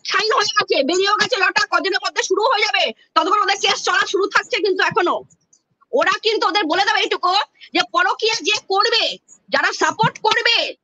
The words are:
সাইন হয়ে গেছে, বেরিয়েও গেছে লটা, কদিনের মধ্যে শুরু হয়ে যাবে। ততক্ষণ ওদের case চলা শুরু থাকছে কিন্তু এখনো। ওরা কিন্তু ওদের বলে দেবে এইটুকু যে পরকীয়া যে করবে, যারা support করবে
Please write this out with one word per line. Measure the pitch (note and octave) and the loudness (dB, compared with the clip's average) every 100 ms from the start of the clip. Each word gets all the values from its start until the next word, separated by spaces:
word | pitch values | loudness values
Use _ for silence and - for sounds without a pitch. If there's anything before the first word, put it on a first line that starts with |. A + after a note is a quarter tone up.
সাইন | - F#4+ G#4+ | -2 -2 0
হয়ে | B4 | 0
গেছে, | G#4 G#4 G4 F4 | 0 -2 0 0
বেরিয়েও | C4+ F4+ G4 | 0 0 0
গেছে | G#4 G4+ A#4+ | 0 0 2
লটা, | F#4 G4+ G#4 | 0 0 0
কদিনের | F4 F#4+ F#4+ | -2 0 -2
মধ্যে | F#4+ G4+ | -4 -4
শুরু | A#4 F#4+ | -2 0
হয়ে | A4+ G#4+ | 2 2
যাবে। | A4 G4+ D4 - _ | 0 0 -2 -4 _
ততক্ষণ | D#4+ E4 G#4 | -2 0 0
ওদের | F#4+ G4+ | 0 0
case | G4+ - | 0 0
চলা | - F#4 G#4 | 0 0 0
শুরু | F#4 G4+ | -2 0
থাকছে | A4 G#4 A4+ | -2 -2 -2
কিন্তু | G4 F#4 | 0 0
এখনো। | E4+ - F4 A#3 - _ _ _ _ _ _ | 0 0 0 -2 -8 _ _ _ _ _ _
ওরা | C#4 E4+ G#4 | 0 0 0
কিন্তু | G#4+ A4 G#4+ | 0 0 0
ওদের | D#4+ | 0
বলে | D#4 F4 | 0 0
দেবে | G#4+ G#4+ | 2 0
এইটুকু | G#4 - F4+ F#4+ - _ - | -2 -2 0 0 -2 _ -4
যে | E4 F4+ | -2 0
পরকীয়া | E4 F#4+ A#4+ A4 A4+ | 0 0 0 -2 -2
যে | D#4+ G#4 - | -2 -4 -2
করবে, | F#4+ A4 A4 E4+ F#3 _ - _ | 0 2 0 -2 -6 _ -20 _
যারা | C4+ E4 | 0 0
support | G4 D#4+ D#4+ A4+ - | 0 -2 0 -2 0
করবে | G#4+ A#4 A#4 A4+ B3+ - | 0 2 2 0 -2 -10